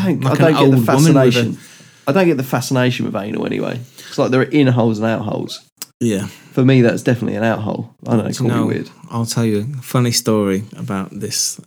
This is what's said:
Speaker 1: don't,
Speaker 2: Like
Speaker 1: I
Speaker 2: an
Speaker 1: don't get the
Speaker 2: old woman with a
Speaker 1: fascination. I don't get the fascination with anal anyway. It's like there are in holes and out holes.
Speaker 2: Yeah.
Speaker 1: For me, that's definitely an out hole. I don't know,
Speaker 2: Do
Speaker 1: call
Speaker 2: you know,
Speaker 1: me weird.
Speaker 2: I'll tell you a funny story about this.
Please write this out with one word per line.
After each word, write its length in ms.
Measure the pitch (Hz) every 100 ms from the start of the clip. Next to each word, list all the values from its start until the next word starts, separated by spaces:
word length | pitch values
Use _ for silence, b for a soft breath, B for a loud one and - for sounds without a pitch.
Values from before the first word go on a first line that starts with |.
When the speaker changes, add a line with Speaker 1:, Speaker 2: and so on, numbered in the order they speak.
| 190
Speaker 1:
don't, 140 | 131
Speaker 2:
Like 200 | 131 147
Speaker 1:
I 80 | 165
Speaker 2:
an 60 |
Speaker 1:
don't 180 | 143 139
get 40 | 131
the 0 |
Speaker 2:
old 100 | 113
woman 280 | 135 160
with 140 | 143 131
a 40 |
Speaker 1:
fascination. 260 | 120 113 87 B B B B -
I 60 |
don't 140 | 180 175
get 100 | 135
the 60 |
fascination 600 | 131 - - 131 123 123 -
with 100 | 104
anal 300 | 104 - -
anyway. 340 | - 101 120 123 -
It's 180 | - -
like 120 | 123
there 100 | 127
are 40 |
in 220 | 131 151 131
holes 300 | 123 117 107
and 80 | 113
out 140 | 110
holes. 380 | 104 - - - - _ - _
Speaker 2:
Yeah. 260 | 117 98 101
Speaker 1:
For 380 | - - -
me, 180 | 127 131
that's 200 | 117 90
definitely 340 | 139 120 104 101
an 60 |
out 160 | 113 104
hole. 340 | 110 - 113 _ 117
I 40 | 117
don't 80 |
know, 60 | -
Speaker 2:
Do 80 | -
Speaker 1:
call 80 | 120
Speaker 2:
you 60 |
know, 140 | 120 113
Speaker 1:
me 80 |
weird. 160 | - - - -
Speaker 2:
I'll 160 | 117 117
tell 180 | 123
you 160 | 113 104 117 135
a 40 |
funny 300 | - 127 120
story 500 | 117 113 110 98 95 113 -
about 340 | - 95 95
this. 500 | 101 107 - - -